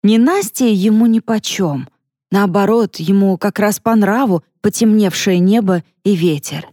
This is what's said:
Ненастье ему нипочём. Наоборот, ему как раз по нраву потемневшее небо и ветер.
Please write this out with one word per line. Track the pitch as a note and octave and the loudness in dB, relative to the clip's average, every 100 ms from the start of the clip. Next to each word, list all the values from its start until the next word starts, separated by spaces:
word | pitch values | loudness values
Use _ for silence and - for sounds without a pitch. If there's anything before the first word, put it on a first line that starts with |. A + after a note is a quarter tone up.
Ненастье | G3+ A3+ B3 F#4+ C#4+ - B3 | 2 2 2 0 -4 -2 0
ему | G3+ G3+ G#3+ A#3 | 2 2 2 2
нипочём. | A3 - A3 - - F3+ C#3 C3+ _ _ _ _ | 0 -2 -4 -4 -4 -4 -4 -10 _ _ _ _
Наоборот, | G3 G3+ F#3 G3 A3+ G#3+ - | -2 0 0 0 0 -2 -4
ему | E3 G3 G3 F#3 | 0 2 2 0
как | G#3 - | -4 -2
раз | G#3 G3+ | -2 -2
по | - A3+ | 0 0
нраву | G3+ A3 C4+ F3 _ _ | 2 0 0 -2 _ _
потемневшее | G#3 - A3+ G#3+ G3+ - - F3+ | -6 0 2 2 0 -2 -2 0
небо | F#3 A3 F#3+ F3+ - _ F#3+ | 2 2 0 -2 -4 _ -2
и | F#3+ | 0
ветер. | F3 D3 - D3+ - | 0 -2 -6 -12 -14